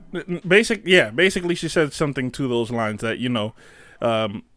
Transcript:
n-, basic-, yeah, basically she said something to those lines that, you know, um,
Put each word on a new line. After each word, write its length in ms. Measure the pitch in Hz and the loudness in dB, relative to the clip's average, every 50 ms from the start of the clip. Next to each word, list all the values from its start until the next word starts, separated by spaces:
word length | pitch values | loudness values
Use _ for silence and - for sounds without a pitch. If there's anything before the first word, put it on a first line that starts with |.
| - - - | -14 -12 -10
n-, 260 | 175 147 - 175 160 - | -10 -6 -6 -8 -6 0
basic-, 360 | 175 185 214 226 - 226 208 - | 4 4 4 4 4 -2 -4 2
yeah, 240 | 180 190 180 127 107 | 4 6 6 6 4
basically 460 | 110 143 180 190 - 196 175 175 170 | 2 2 2 2 2 0 -2 -2 -4
she 120 | - - 160 | -2 -4 -4
said 240 | - 175 156 143 - | 0 0 0 0 0
something 380 | - 160 143 131 139 131 127 | -2 -2 -2 -2 -2 -4 -4
to 160 | - - 139 | -4 -4 -4
those 240 | 127 120 117 117 110 | -2 0 0 -2 -2
lines 300 | 117 117 113 107 107 104 | -2 -2 -2 -2 -4 -4
that, 180 | 117 113 110 - | -4 -4 -4 -4
you 100 | 120 127 | -4 -2
know, 260 | 120 113 104 107 - - - - - - - - - - | -2 -2 -2 -4 -6 -12 -20 -20 -20 -20 -20 -20 -12 -2
um, 440 | - 117 113 110 110 104 98 101 - _ _ | -2 0 0 0 -2 -2 -6 -8 -14 _ _